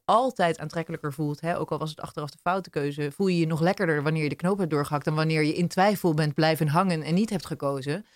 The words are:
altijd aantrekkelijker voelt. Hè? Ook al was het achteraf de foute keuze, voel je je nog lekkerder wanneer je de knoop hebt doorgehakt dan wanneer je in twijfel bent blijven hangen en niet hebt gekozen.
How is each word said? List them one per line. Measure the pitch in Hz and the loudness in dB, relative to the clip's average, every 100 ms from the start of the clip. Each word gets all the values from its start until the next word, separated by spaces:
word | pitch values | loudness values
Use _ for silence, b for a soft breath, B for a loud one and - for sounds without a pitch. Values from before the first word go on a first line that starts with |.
altijd | - 214 262 247 170 160 | 0 2 2 2 0 0
aantrekkelijker | 156 170 160 160 151 | -6 -8 -6 -6 -6
voelt. | 139 147 147 | -4 -4 -4
Hè? | 165 180 | -4 -4
Ook | 156 | -4
al | 151 | -6
was | 156 | -6
het | 156 | -10
achteraf | - - 147 | -12 -10 -10
de | - | -6
foute | 175 190 175 | -2 -2 -2
keuze, | 156 143 143 147 | -2 -2 -2 -4
voel | - 196 | 0 2
je | 175 | 2
je | 160 | 2
nog | 160 | 2
lekkerder | 165 208 175 147 | 2 2 2 2
wanneer | 147 160 | 0 0
je | 151 | -2
de | |
knoop | 147 180 202 | -2 -2 0
hebt | 165 | 0
doorgehakt | 147 143 151 | 0 0 -2
dan | 160 | 0
wanneer | 156 160 156 | 0 2 2
je | 151 | 2
in | 156 175 | 2 0
twijfel | - 202 196 175 | 4 2 4 2
bent | 156 151 | 2 0
blijven | 143 160 156 156 | 2 2 4 2
hangen | 160 190 165 | 2 2 0
en | 151 | 0
niet | 175 220 | 0 0
hebt | 185 - | -2 -6
gekozen. | 156 139 139 135 175 - | -4 -4 -4 -4 -6 -6